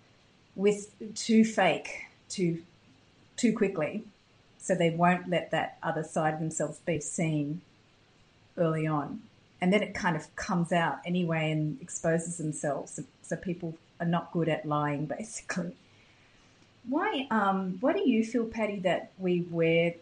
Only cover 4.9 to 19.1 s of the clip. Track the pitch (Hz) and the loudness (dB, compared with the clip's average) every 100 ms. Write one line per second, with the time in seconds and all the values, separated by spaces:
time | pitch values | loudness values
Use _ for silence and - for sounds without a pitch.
4.9 | 160 175 180 180 170 - 160 - - 175 | 4 4 4 2 -2 0 -2 -2 -4 -4
5.9 | 156 156 175 160 160 160 - 151 - - | -4 -4 0 0 0 -2 -2 -4 -4 -4
6.9 | 156 - - 160 151 143 165 - _ _ | -4 -4 -2 0 0 -2 -6 -10 _ _
7.9 | _ _ _ _ _ _ - 165 160 156 | _ _ _ _ _ _ -2 0 0 0
8.9 | 151 139 - - _ _ _ 180 208 196 | -2 -4 -8 -14 _ _ _ 4 4 2
9.9 | - 185 156 - - - 180 165 175 165 | -2 -2 -2 -6 -10 -2 0 2 2 2
10.9 | - 175 180 170 160 156 156 151 147 185 | -2 -2 0 0 0 0 0 -2 -4 -10
11.9 | - 170 165 170 170 156 151 151 143 - | -4 0 0 -2 -6 -6 -4 -4 -4 -8
12.9 | - - _ - 165 185 175 165 160 _ | -12 -14 _ -10 -8 -6 -6 -8 -10 _
13.9 | - 170 170 - 175 160 151 156 147 147 | -6 -2 0 -2 -2 0 0 0 0 0
14.9 | 143 151 - - - - 185 175 - _ | -2 -4 -6 -10 -12 -8 -6 -8 -10 _
15.9 | - _ _ _ _ _ _ _ _ 233 | -20 _ _ _ _ _ _ _ _ -4
16.9 | 294 427 311 269 220 196 190 190 185 262 | 0 0 -2 0 2 2 2 -2 0 0
17.9 | 392 285 220 220 240 220 226 208 202 180 | 2 4 4 2 0 -2 -2 -4 0 0
18.9 | - - | 0 -4